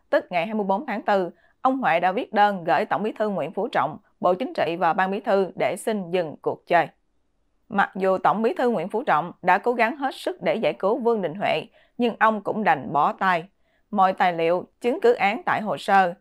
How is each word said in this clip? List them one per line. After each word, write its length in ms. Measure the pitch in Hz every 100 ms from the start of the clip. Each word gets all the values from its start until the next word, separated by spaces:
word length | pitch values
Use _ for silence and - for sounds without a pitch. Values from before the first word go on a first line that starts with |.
| _
tức 160 | 302 -
ngày 160 | 175 190
hai 80 |
mươi 120 | 220 196
bốn 200 | 190 -
tháng 160 | 202
tư, 280 | - 196 180 - _ _
ông 160 | 262 269
Huệ 220 | 185 165
đã 120 | 180
viết 200 | 196 -
đơn 320 | 208 208 190
gửi 200 | 165 156
Tổng 180 | 214 147
Bí 100 | 214
thư 160 | - 214
Nguyễn 240 | 185 147
Phú 160 | 208 233
Trọng, 300 | 165 143 - _ -
Bộ 140 | 180
Chính 180 | 185 349
trị 220 | 330 156 170
và 160 | 170
Ban 180 | 160 190
Bí 100 | 196
thư 300 | 240 196 185
để 220 | - 135 180
xin 340 | 240 214 170
dừng 260 | 202 156 -
cuộc 240 | - 117 -
chơi. 200 | 170 143 _ _ _ _ _ _ _ -
Mặc 220 | 196 -
dù 240 | 190 190 185
Tổng 240 | 170 190
Bí 120 | 226
thư 140 | 349 247
Nguyễn 200 | 196 185
Phú 140 | 214
Trọng 300 | 269 151 170 -
đã 160 | 180 196
cố 140 | 240
gắng 240 | 240 220 285
hết 180 | 277
sức 280 | 349 - 359
để 120 | 165
giải 180 | 156 151
cứu 260 | - 190 262
Vương 240 | 226 226
Đình 120 | 165
Huệ, 320 | 190 151 151 - _ _ -
nhưng 160 | 240 -
ông 220 | 226 214
cũng 240 | - 214
đành 280 | 180 151 -
bó 200 | 143 175
tay. 320 | 220 190 175 180 _ _ _ _
Mọi 220 | 208 190
tài 200 | 190 185
liệu, 340 | 165 165 175 - _
chứng 200 | 240 302
cứ 120 | 262
án 300 | - 196 247 -
tại 140 | -
hồ 160 | 208 143
sơ 380 | - 196 180 180